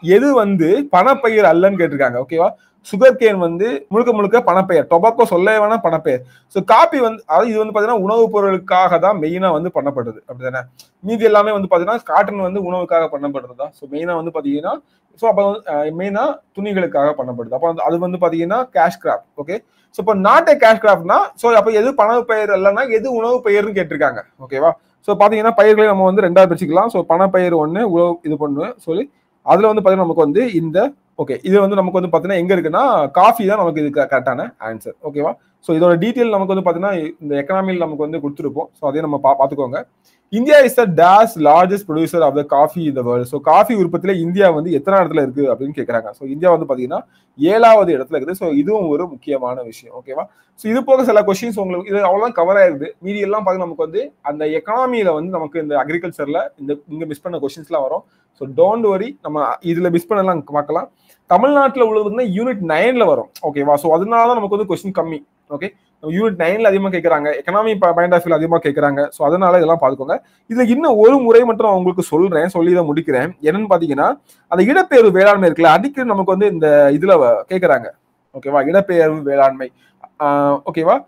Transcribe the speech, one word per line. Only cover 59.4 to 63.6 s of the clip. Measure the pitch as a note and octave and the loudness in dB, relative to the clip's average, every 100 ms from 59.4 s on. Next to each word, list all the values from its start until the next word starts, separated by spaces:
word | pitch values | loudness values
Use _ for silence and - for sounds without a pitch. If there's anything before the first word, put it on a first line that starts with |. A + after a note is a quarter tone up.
| C3+ B2 E3+ | -4 -4 -4
இதுல | E3+ F3+ E3+ | -2 0 -2
miss | - | -2
பண்ணலாம் | G#3 F#3+ E3+ C#3 D3 | -2 0 -2 -4 -6
பார்க்கலாம். | D3 D#3+ F3 _ _ _ _ | -2 -6 -6 _ _ _ _
தமிழ்நாட்டுல | F3+ C4 C#4+ C4+ C4 A3+ | 2 4 4 2 2 0
உள்ளது | G#3+ G#3 | 0 -2
வந்து | A3 B3 F#3 | -4 -4 -2
unit | A#3+ G#3+ E3+ | -4 -4 -4
நைன்ல | D#3 A3 B3+ G3+ | 0 0 2 2
வரும், | C3 A2 - D#3+ | 0 -2 -8 -8
ஓகேவா? | C#3+ | -4